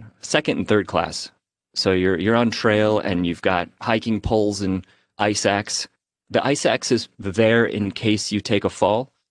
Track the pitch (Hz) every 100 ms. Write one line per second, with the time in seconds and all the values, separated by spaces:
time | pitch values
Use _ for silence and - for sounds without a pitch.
0 | - _ - 165 - - 95 107 92 -
1 | 80 - - _ _ _ _ - 101 92
2 | 92 90 95 117 117 - 117 107 107 107
3 | - 90 87 85 98 90 85 _ - 113
4 | 117 107 - 110 104 98 98 95 - _
5 | _ - 107 104 104 101 107 - - _
6 | _ _ _ - 131 143 - 117 - 117
7 | - _ 98 95 110 117 113 - 101 -
8 | 110 107 - 104 - 104 95 - 98 107
9 | 135 _ _